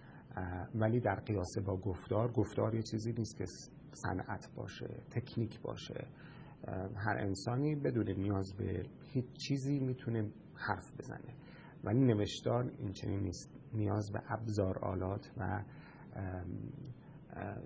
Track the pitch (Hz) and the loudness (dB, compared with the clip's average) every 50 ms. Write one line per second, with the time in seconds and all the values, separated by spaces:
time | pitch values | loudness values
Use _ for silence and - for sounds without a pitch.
0 | - - - - - - - 92 92 87 90 90 90 - - 110 110 110 117 123 | -16 -16 -16 -16 -16 -8 -6 -4 -4 -2 -2 -4 -4 -2 2 4 6 6 6 6
1 | 110 104 98 95 - - 107 98 90 - - 110 98 98 95 95 - 98 90 - | 6 4 4 2 2 0 2 2 2 0 0 0 2 2 0 2 0 0 -2 -2
2 | - - - 104 117 123 113 - 101 92 - - 110 110 110 113 110 - 113 110 | 0 2 4 4 4 6 4 4 2 4 4 2 2 4 2 0 0 0 -2 0
3 | 107 117 110 113 110 - - - - - - - - - - - - - - - | 0 0 0 0 -2 -2 -2 -4 -6 -6 -6 -10 -12 -14 -16 -16 -16 -16 -10 -4
4 | - 95 90 92 - - 101 98 - - - - 110 104 - - - - - - | -2 0 0 0 -2 -2 -4 -6 -6 -8 -8 -6 -6 -6 -6 -6 -6 -6 -6 -8
5 | - - - 120 - - - 117 113 - - - - - - - - - - - | -10 -4 -2 -2 -2 0 0 0 0 0 -2 -4 -6 -6 -4 -6 -8 -6 -6 -6
6 | - - - - - - - - - - - - - - 98 95 95 98 110 101 | -6 -8 -10 -14 -16 -14 -14 -14 -14 -14 -14 -10 -6 -4 -2 -2 -2 -2 -4 0
7 | 104 110 104 - - 98 95 - - - 120 131 143 151 151 143 139 143 127 113 | 0 2 2 2 2 2 0 0 0 0 2 4 4 4 4 4 2 4 4 4
8 | 101 92 95 95 95 101 101 98 95 95 92 98 98 95 95 92 - - - - | 4 4 2 2 2 4 4 2 2 0 -2 -2 0 0 0 0 -2 -4 -8 -14
9 | - - - 127 123 - - - - - 139 139 131 139 143 139 131 127 127 127 | -12 -2 0 0 0 0 -4 -6 0 0 0 2 2 2 2 4 4 2 0 0
10 | - 117 113 113 104 104 - - - - - - - 107 101 - - - - - | 0 2 2 2 2 0 -2 -8 -14 -16 -10 -4 0 0 0 0 -2 -6 -10 -8
11 | - - - - - - - - - - - - - - - - - 104 110 127 | -6 -6 -6 -8 -8 -10 -14 -14 -14 -16 -16 -16 -16 -16 -12 -4 2 4 8 8
12 | 135 123 110 104 104 - - - - 120 117 120 123 - - - 107 101 95 98 | 10 10 8 8 6 2 0 0 2 2 4 4 2 0 -4 -4 -4 -4 -4 -2
13 | 101 101 98 98 98 92 87 87 - - - - - - - 107 104 101 101 107 | -2 0 0 2 2 0 -2 -4 -8 -12 -14 -16 -10 -4 0 0 2 4 2 2
14 | 104 101 101 107 - - 113 110 113 113 107 104 95 95 95 - - 101 95 92 | 2 0 -2 -4 -2 -2 -4 -2 -2 0 2 4 4 4 2 2 0 0 0 0
15 | 92 92 98 101 - - - - 92 95 95 101 98 - - - - - - - | 0 0 0 -2 -6 -8 -6 -4 -2 0 0 -2 -2 -6 -10 -14 -16 -16 -16 -16
16 | - - - - 98 92 92 92 90 90 - - - - - - - - - - | -14 -10 -8 -6 -6 -4 -4 -4 -6 -6 -6 -6 -6 -8 -8 -8 -10 -10 -12 -12
17 | - - - - - - - - 95 98 101 - - | -14 -16 -16 -16 -16 -12 -10 -8 -6 -6 -6 -6 -8